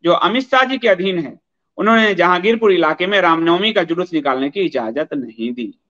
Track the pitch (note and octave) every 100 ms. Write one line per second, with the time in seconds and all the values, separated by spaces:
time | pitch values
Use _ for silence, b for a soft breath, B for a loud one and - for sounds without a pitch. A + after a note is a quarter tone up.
0 | E3 F3 F3 A#3 C4 B3+ C4 C4+ A#3 F#3
1 | F#3+ F3+ C#3 - _ _ _ - G3+ A3+
2 | G#3+ F3+ E3+ F3+ F#3 A3+ A3+ F3+ D#3 D#3
3 | F3+ G3+ F3 E3 E3 F3 G#3+ G#3 E3+ E3
4 | F3+ D#3+ C#3 C3 C#3 G3+ F3 C3+ A2+ A#2
5 | D#3 D3 A#2+ A2 A2+ B2 A2 - _